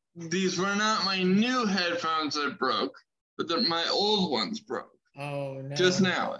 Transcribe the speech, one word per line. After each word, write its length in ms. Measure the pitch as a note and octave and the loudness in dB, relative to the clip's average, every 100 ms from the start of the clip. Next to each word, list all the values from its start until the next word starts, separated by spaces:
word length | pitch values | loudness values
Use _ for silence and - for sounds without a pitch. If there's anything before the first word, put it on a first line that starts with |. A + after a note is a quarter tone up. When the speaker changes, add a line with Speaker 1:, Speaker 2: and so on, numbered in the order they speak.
| _ E3+ | _ -14
Speaker 1:
these 420 | E3 F3+ F#3 D#3 | -4 0 0 0
were 160 | G3 G3+ | 0 0
not 280 | G#3+ A3 | 0 0
my 180 | F#3+ F#3+ | 0 0
new 440 | F#3 G3 A#3+ B3+ A3 | 4 4 2 2 0
headphones 680 | G3 F3 E3+ D#3+ D#3+ D3+ D3 | 0 0 0 -2 -2 -2 -2
that 220 | C#3 B2+ | -4 -2
broke, 380 | C3 G#2+ G2 - _ _ _ - | 0 0 -2 -6 _ _ _ -8
but 120 | D#3+ | -2
that 200 | E3 E3+ | 0 0
my 180 | E3 E3+ | 0 0
old 400 | C#3 G#3 G#3+ F3+ | 0 2 2 2
ones 300 | A2+ G#2 A3 | 0 -2 -6
broke. 300 | - G#2+ - _ _ C#3 | -6 -8 -8 _ _ -14
Speaker 2:
Oh, 420 | C#3+ C#3+ C#3 C3+ | -8 -6 -8 -8
no. 120 | C3+ C#3+ | -6 2
Speaker 1:
Just 240 | F#3 F#3+ | 4 4
now, 380 | F#3 D#3 - | 2 2 -2